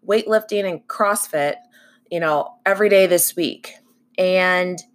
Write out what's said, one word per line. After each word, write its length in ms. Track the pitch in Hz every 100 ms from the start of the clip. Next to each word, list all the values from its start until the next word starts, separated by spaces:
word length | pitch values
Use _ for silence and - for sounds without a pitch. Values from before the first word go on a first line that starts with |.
| 185
weightlifting, 600 | 220 220 220 214 208 190
and 180 | 160 -
CrossFit, 680 | - 202 214 - 156 143 - _ _ _ _ _
you 80 | 170
know, 360 | 160 147 - -
every 240 | 196 196 208
day 180 | 196 185
this 300 | 175 - 175
week." 380 | 151 - - - _ _ _ -
And 640 | 185 185 185 180 180 175 -